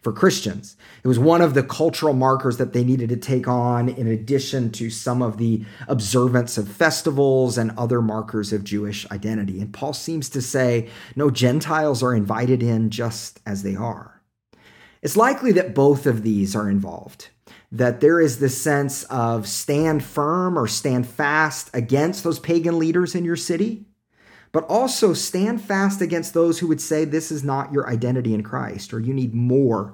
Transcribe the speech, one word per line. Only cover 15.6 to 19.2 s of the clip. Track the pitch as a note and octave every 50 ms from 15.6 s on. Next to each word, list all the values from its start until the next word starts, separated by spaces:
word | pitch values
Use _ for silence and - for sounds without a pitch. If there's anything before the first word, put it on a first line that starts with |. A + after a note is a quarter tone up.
| - - G#2
both | C3+ C3+ C#3+ D3 C3+ -
of | D3 B2 A2+ G#2
these | A2+ G#2+ G2+ G2 G2 G2
are | A2 G#2 G2+
involved, | G2 G2+ G2 E2+ E2 E2+ F2+ - - _ - - _ _ _ - - - _ _
that | - A2+ B2+ B2 A#2+ B2
there | - D3+ E3+ E3+
is | E3 D3 A#2 A#2+
this | C#3 C3 C3 -
sense | - D#3+ D3 C#3+ C#3+ C#3 C3+ - -
of | - - C3